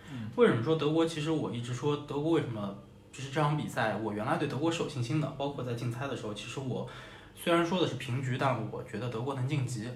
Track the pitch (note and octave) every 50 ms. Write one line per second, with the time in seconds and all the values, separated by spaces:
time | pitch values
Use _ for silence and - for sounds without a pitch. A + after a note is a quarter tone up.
0 | - - C#3 A#2+ A2 - - B3 A#3+ G3+ D3 A#2 A#2 D#3+ D#3+ D#3 C#3+ D3 D#3 E3
1 | E3 D#3+ - D3+ D3 D#3+ D#3+ D3 A#2 F#2 A2 A#2+ A#2+ B2 B2 - - D3 D3 -
2 | - - C3+ C#3+ D3+ E3 E3 D3 C#3 A#2+ A2 G#2 G2+ F#2+ F#2+ - - - - -
3 | - - - - C3 C3+ - D#3 D3+ D3+ D#3 D3+ A2+ F#2+ - B2+ A#2 A2 G#2 G#2
4 | A2 G#2+ G#2 G#2 A2 C3+ D#3+ E3+ D3+ B2+ B2+ B2+ D#3 E3 E3 - - - - C3
5 | A#2 - D#3 D#3 - - - - C#3 C#3+ C#3+ C#3 B2 B2 A#2 A#2 B2 A#2+ A#2 -
6 | C#3 C3+ A#2+ A2+ - G#2+ G#2 - - - - C#3 C3 B2+ G#2+ F#2+ - - - -
7 | - - - - - - - - - E3+ E3+ E3+ E3+ E3+ F#3+ F3+ D#3 B2+ A#2 -
8 | - B2 A#2+ - B2 B2+ B2 C3+ C#3+ C3 A#2 A2 G#2+ G2+ - - - - - G2+
9 | B2 B2 - A2+ B2 C#3 C3 B2+ B2+ C#3 D#3 C#3 A#2+ - - G#2 G#2+ B2 -